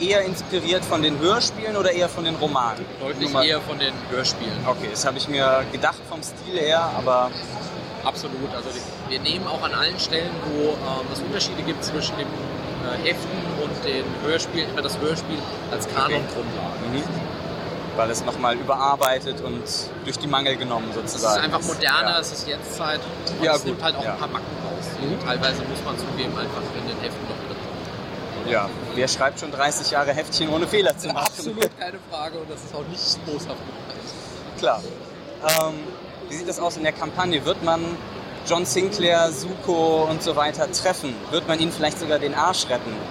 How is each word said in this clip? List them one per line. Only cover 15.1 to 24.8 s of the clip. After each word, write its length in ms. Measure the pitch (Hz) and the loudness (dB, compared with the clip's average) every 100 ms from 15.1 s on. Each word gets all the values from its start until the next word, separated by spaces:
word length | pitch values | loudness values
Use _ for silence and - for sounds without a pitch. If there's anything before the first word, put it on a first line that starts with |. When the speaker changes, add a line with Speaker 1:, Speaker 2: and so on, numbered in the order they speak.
| 160 - 156 - - - | -2 -2 -4 -4 -6 -6
Speaker 2:
als 160 | 120 - | -4 -2
Kanongrundlage. 840 | 139 135 113 - 117 117 101 85 85 113 | 0 2 2 0 -4 -4 -4 -4 -4 -2
Speaker 1:
Okay. 100 | 131 | -2
Mhm. 40 | 165 170 - - - - - - - - | -2 -2 -4 -6 -6 -6 -6 -6 -4 0
Weil 120 | 113 | 0
es 140 | 117 | 0
noch 160 | - - | -2 0
mal 160 | 123 120 | 2 2
überarbeitet 840 | 104 135 135 139 135 131 131 131 | 2 2 4 4 4 2 0 -4
und 220 | 123 120 117 - - - 135 | -4 -4 -4 -4 -4 -6 -6
durch 120 | 135 | -4
die 100 | 147 | 0
Mangel 280 | 135 139 131 | 2 2 0
genommen 340 | 123 117 113 110 | 0 -2 -2 -4
sozusagen 380 | 107 - 113 | -4 0 4
Speaker 2:
Es 40 | 107 | 4
ist 40 | |
einfach 160 | 151 160 | 4 0
Speaker 1:
ist. 80 | 170 | 0
Speaker 2:
moderner, 420 | 160 151 147 170 | 0 4 4 4
Speaker 1:
Ja. 80 | 170 | 2
Speaker 2:
es 120 | 156 | 0
ist 160 | 151 - | -4 -4
jetzt 320 | 147 - - | -6 -6 -4
halt 220 | 160 151 - - - 165 | -2 -2 -4 -6 -4 2
und 60 | |
Speaker 1:
Ja, 120 | 160 147 | 4 4
Speaker 2:
es 80 | 135 | 2
nimmt 120 | 120 | 0
Speaker 1:
gut, 40 | |
Speaker 2:
halt 120 | 160 160 | 0 0
auch 60 | 113 | -2
Speaker 1:
ja. 80 | |
Speaker 2:
ein 40 | 98 | -2
paar 80 | 147 | -2
Macken 160 | - - - | -4 -4 -6
raus, 220 | 104 - | -6 -4